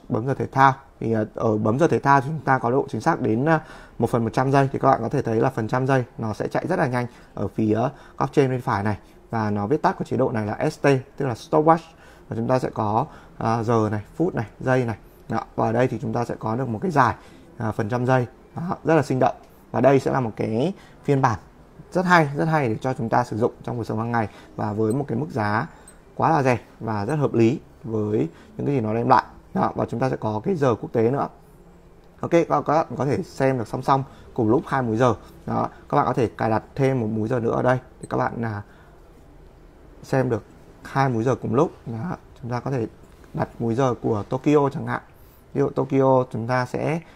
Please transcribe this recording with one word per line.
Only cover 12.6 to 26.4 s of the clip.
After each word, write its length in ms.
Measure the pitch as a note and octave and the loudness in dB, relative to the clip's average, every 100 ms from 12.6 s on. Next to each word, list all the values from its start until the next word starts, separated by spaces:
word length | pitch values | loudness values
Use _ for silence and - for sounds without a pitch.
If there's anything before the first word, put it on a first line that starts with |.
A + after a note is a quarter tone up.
| - | 0
có, 320 | B2+ G#2+ A2 D3 - - - | -2 0 0 -2 -10 -20 -6
à, 260 | A2+ A#2 | -2 -2
giờ 260 | A2 A#2 G#2+ | 0 2 0
này, 100 | G#2+ - | -2 -8
phút 200 | - F3 | -4 -4
này, 100 | - G2+ - | -2 -8 -6
giây 260 | C3 B2+ | 0 0
này. 120 | A#2 G#2 - - - | 0 -6 -12 -20 -6
Đó, 140 | A2+ - | -6 -6
và 100 | - | -4
ở 60 | A2+ | 0
đây 160 | A#2 B2+ | 2 0
thì 120 | A2+ | -2
chúng 120 | A2+ | -4
ta 120 | A#2+ | -4
sẽ 100 | A#2+ - | -6 -6
có 160 | A2 | -6
được 120 | A#2+ B2+ | -4 -4
một 120 | G#2+ | -4
cái 100 | F#3+ | -2
giải, 240 | D3 A#2 - - - - - | 2 2 0 -12 -20 -20 -6
à, 140 | A2 | -6
phần 180 | G#2+ G#2 | -4 -2
trăm 160 | B2 | -2
giây. 220 | B2 C3 A#2 - - | 2 2 0 -8 -16
Đó, 220 | - E3+ - | -10 -8 -4
rất 120 | C#3+ | 2
là 60 | D#3+ | 2
sinh 180 | C3+ C3 | 2 2
động. 160 | A#2+ - - - - | 0 -2 -18 -20 -6
Và 100 | A#2 | 2
đây 180 | C3 C#3 | 4 4
sẽ 120 | C3+ | 2
là 80 | C3+ | -2
một 120 | A#2 | -4
cái 380 | - A2 A2 E3 G3 - - | -4 -4 0 -2 -4 -16 -8
phiên 180 | - C#3 | 0 2
bản 180 | C3+ F#2+ - - - - - | 2 0 -8 -20 -20 -20 -6
rất 140 | F3 | -2
hay, 240 | F3+ F3 C#3+ | 4 4 4
rất 100 | C#3+ | 0
hay 240 | D#3+ D#3 B2 | 0 2 0
để 60 | G#2+ | -2
cho 120 | C3 | -4
chúng 160 | B2+ A2+ | -4 0
ta 140 | B2 | 0
sử 140 | A#2+ A2 | 0 0
dụng 160 | A#2+ - | -2 -2
trong 140 | - A#2+ | -8 -8
cuộc 60 | |
sống 160 | G#2+ A2 | -4 -4
hàng 120 | A#2 | -2
ngày 160 | A#2+ G#2 - - | -2 -2 -8 -14
và 180 | - A2 | -6 -4
với 200 | G#2 A2 | 0 0
một 120 | C3+ - | 0 -2
cái 100 | A2+ | -4
mức 100 | D#3 | -4
giá 380 | A#2 G#2 G#2+ - - - - - | -4 -2 -2 -4 -12 -20 -20 -16
quá 140 | - B2 | -2 2
là 140 | D#3+ | 2